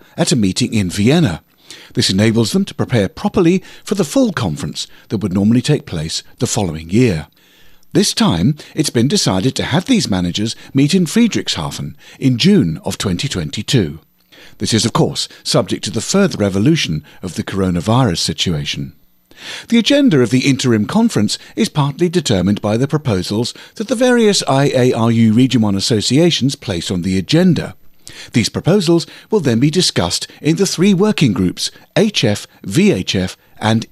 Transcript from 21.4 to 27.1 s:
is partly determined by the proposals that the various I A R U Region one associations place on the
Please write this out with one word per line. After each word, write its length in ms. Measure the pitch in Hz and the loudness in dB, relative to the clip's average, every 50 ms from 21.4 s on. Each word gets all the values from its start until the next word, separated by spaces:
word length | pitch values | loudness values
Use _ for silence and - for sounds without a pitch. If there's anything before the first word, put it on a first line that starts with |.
| - - - | -10 -8 -4
is 140 | - 226 - | -2 -2 -2
partly 400 | - 151 139 143 135 - 175 175 | 0 0 -2 -2 -2 -2 -2 0
determined 500 | 165 180 151 - 110 92 87 98 104 - | 0 0 0 0 0 2 2 0 0 0
by 160 | - 104 107 | 0 -2 -2
the 120 | 117 135 139 | 0 0 -2
proposals 680 | - 147 - 131 101 90 87 - 104 107 120 - - - - - - | -2 -2 -2 -2 -2 -2 -2 -2 -4 -4 -4 -4 -8 -12 -18 -16 -12
that 120 | - 220 - | -10 -6 -4
the 60 | 262 | -2
various 480 | 220 254 254 247 240 226 208 190 - - | 0 2 2 4 4 4 2 2 0 0
I 240 | - 135 135 143 135 131 | 0 2 2 2 2 2
A 180 | 127 123 127 - | 4 2 2 2
R 180 | 117 113 117 | 2 2 2
U 220 | 117 113 113 110 107 | 4 4 4 4 6
Region 300 | 120 131 127 - 120 110 | 4 4 4 4 2 2
one 120 | 104 98 | 2 0
associations 800 | 95 - - 117 104 - - 120 147 170 175 - - 120 139 131 | -2 -2 0 0 0 0 0 2 2 2 2 2 0 -2 -2 -2
place 360 | - - - 95 85 - - | -4 -6 -6 -6 -4 -4 -4
on 100 | 101 90 | -4 -4
the 180 | 82 95 | -2 -2